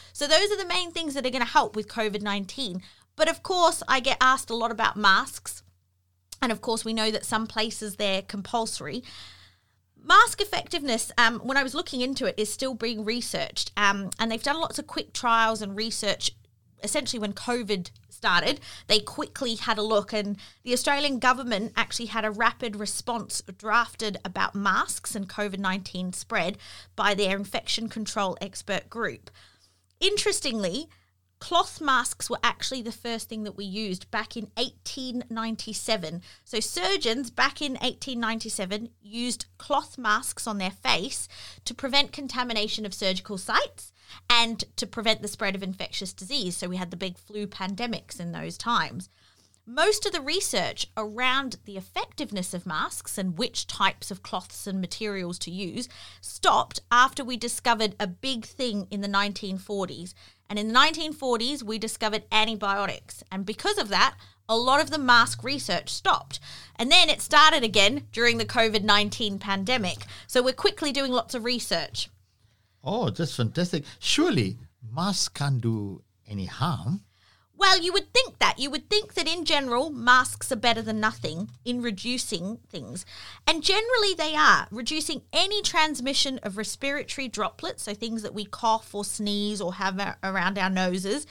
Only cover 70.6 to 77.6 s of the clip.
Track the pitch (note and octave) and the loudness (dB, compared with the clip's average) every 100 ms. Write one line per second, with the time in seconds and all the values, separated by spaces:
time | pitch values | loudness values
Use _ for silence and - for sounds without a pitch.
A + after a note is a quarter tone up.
70.6 | G4 G4+ D4 C4+ C4+ B3 - B3 A3 B3 | 0 0 0 0 2 0 0 -4 -2 -2
71.6 | - E3+ D#3 - - _ _ _ _ _ | -2 -2 -2 -6 -8 _ _ _ _ _
72.6 | _ _ C3+ A3 F3 - - - A2+ - | _ _ -4 -2 0 -2 -4 -2 -2 0
73.6 | F3+ D#3+ C#3 - - - F4 G3 G2 A2+ | -2 -2 -6 -6 0 4 4 4 0 -2
74.6 | - _ A2+ C3 F#3 F#3 - - C#3+ C3 | -14 _ -10 -4 -2 0 -2 -2 -2 0
75.6 | A2+ A2 G2+ F#2 _ _ - G#2 F#2 - | 0 -2 -4 -10 _ _ -12 -8 -8 -4
76.6 | E3 C#3+ G2 G3 - _ _ _ _ - | -2 -2 -2 -4 -6 _ _ _ _ 2